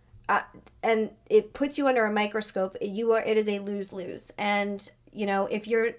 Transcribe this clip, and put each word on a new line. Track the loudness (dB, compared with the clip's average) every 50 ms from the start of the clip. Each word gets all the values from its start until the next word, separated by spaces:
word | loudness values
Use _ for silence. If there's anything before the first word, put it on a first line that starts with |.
| _ _ -20 -16 -2 0
uh, | 0 0 0 -4 -18 -20 -20 -20 _ -4
and | 0 2 2 2 0 -2 -6 _ _ 4
it | 4 4 4 4 -4
puts | -2 -2 -2 0 0
you | 2 2
under | 4 4 2
a | 2
microscope. | 2 0 0 0 -2 -4 -4 -2 -2 -2 -2 -2 -4 -6
You | -8 -6 -4 -2 2 2
are, | 2 2
it | 2 2 2 2
is | 2 0
a | -2 -4
lose-lose. | -4 -6 -6 -6 -6 -8 -8 -10 -10 -8 -10 -10 -12 -12 -8
And, | -4 -2 0 0 0 0 -2 -4 -6 -10 -14 -18 _ _ -18
you | -8 -4 -2
know, | 0 2 0 0
if | 0 -2 -4 -2
you're | 0 0 2 2 0 -2